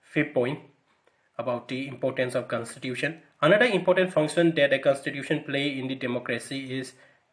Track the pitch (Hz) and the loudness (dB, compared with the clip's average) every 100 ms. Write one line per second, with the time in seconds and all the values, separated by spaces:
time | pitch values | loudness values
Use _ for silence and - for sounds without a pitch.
0 | _ - 147 135 123 147 - _ _ _ | _ -2 0 0 0 -2 -10 _ _ _
1 | _ _ _ - 120 120 117 131 135 127 | _ _ _ -8 -4 -4 -6 -8 -8 -4
2 | 135 127 127 127 120 117 117 - 131 123 | -4 -2 -2 -2 -4 -6 -6 -10 -8 -4
3 | 147 165 _ _ 151 208 240 190 180 180 | -4 -6 _ _ 4 6 6 2 2 4
4 | 185 160 151 170 170 160 143 135 139 135 | 4 2 0 4 2 4 4 4 2 2
5 | - 139 131 151 151 139 143 135 127 131 | -2 -6 -2 -4 -2 -2 -2 -4 -6 -4
6 | 127 123 120 120 - 135 135 131 127 - | -4 -4 -4 -6 -6 -8 -6 -6 -8 -14
7 | - _ _ | -20 _ _